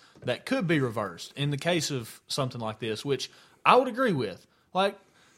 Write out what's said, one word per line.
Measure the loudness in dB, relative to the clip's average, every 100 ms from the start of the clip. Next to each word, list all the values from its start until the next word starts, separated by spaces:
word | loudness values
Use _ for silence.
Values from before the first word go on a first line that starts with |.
| -10 -8
that | -4 -4 -2
could | -2 2
be | 2
reversed | 2 0 -4 -6 -12 -6
in | -4
the | -2
case | 0 0 0
of | -4 -8 -14 -8
something | -4 -4 -4
like | -8 -4
this, | -4 -4
which | -2 -2 -2 -14 -20 _
I | 6 6
would | 6
agree | 2 0
with. | 0 -2 -6 -14 _ _
Like, | 0 0 -2 -14 _ _